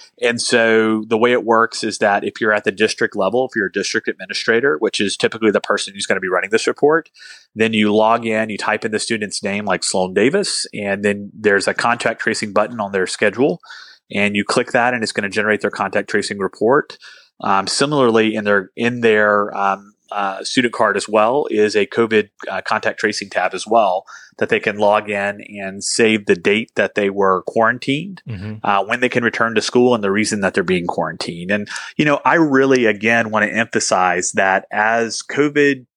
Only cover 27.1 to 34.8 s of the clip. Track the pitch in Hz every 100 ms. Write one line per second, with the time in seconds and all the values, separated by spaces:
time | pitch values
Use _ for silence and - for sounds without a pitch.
27.1 | 98 95 92 - 117 113 120 - 143 196
28.1 | 180 - 98 104 107 - 98 98 120 123
29.1 | 123 117 - 113 107 - 123 123 117 98
30.1 | 101 101 107 95 98 90 90 87 - 82
31.1 | 87 - 85 90 104 104 - - - 151
32.1 | 143 131 165 156 135 135 131 110 101 110
33.1 | 117 110 107 107 101 117 110 - 98 90
34.1 | 90 - 104 95 95 - 107